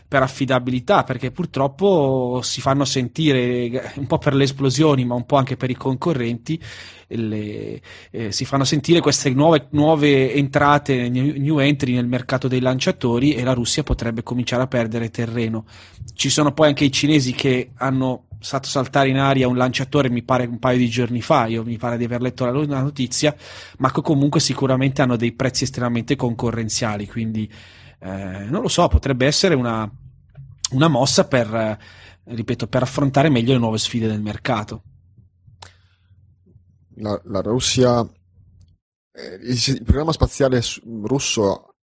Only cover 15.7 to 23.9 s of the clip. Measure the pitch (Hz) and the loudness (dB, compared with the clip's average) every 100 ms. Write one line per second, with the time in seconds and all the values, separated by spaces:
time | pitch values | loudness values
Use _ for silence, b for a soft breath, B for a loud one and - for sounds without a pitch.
15.7 | B B B - - 139 151 147 147 151 | B B B -16 -6 -2 2 2 4 4
16.7 | 139 139 - 147 156 127 123 139 127 - | 4 0 2 2 2 2 0 0 0 -2
17.7 | - 135 131 131 123 _ - - 135 - | -6 -2 -2 -2 -4 _ -16 -8 -6 -4
18.7 | 139 123 143 135 135 139 135 123 123 127 | -4 0 2 2 2 2 2 2 2 0
19.7 | - 131 147 131 120 117 127 120 117 127 | 0 0 0 2 -2 0 0 0 -2 0
20.7 | 127 120 117 117 120 - 147 113 113 113 | 2 2 0 -2 -2 2 2 2 -2 -4
21.7 | 113 120 120 117 120 127 127 123 135 147 | -6 -4 -4 -4 -2 -4 -2 -2 0 -2
22.7 | 139 139 143 123 - 151 147 B B B | -2 -2 -2 -4 0 0 -2 B B B
23.7 | - 127 | -2 -2